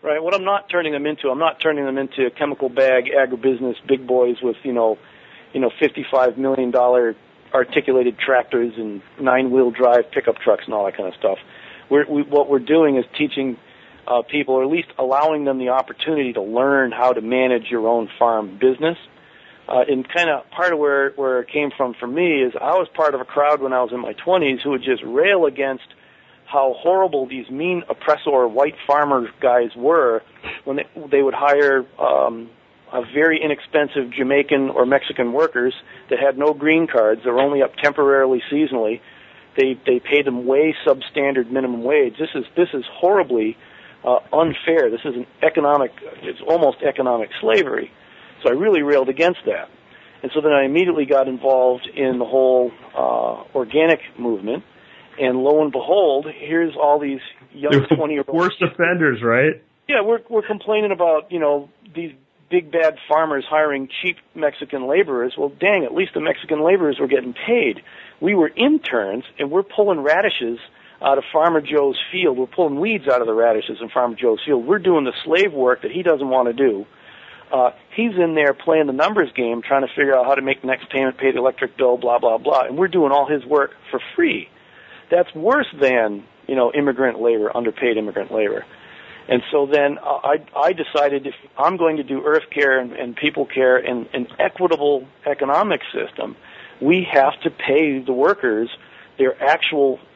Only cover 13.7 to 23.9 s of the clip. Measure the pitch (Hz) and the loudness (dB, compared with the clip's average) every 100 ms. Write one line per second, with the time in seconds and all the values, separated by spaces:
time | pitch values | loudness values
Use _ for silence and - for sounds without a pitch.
13.7 | - - - - 120 - 147 127 131 131 | -20 -20 -18 -2 -2 0 -4 0 0 0
14.7 | 170 - - 131 135 156 156 139 131 127 | -2 -4 -6 0 2 2 0 -2 -2 0
15.7 | 127 - 160 - 156 131 113 101 117 135 | -2 -2 -6 -4 -2 -2 -4 -4 0 2
16.7 | 139 127 113 127 120 110 127 127 123 113 | 2 0 2 0 0 -2 0 2 0 -2
17.7 | 120 110 117 107 - 120 110 104 98 131 | -2 0 0 -2 0 0 0 -4 0 0
18.7 | 131 156 170 - _ - - - - - | 2 -2 -4 -14 _ -20 -20 -20 -20 -4
19.7 | 127 127 131 127 175 170 143 - - 180 | 0 0 -2 -2 -4 -2 -2 -6 -4 -2
20.7 | 160 147 139 139 139 135 127 120 151 147 | 0 0 2 0 -2 -2 -2 -2 -4 -4
21.7 | - 127 113 123 143 180 147 127 - 131 | -4 -6 -4 -8 -2 0 0 0 -2 -2
22.7 | 180 175 - 156 135 127 - 147 147 135 | -2 -2 -2 0 0 -4 0 2 2 0
23.7 | 127 120 | -2 -2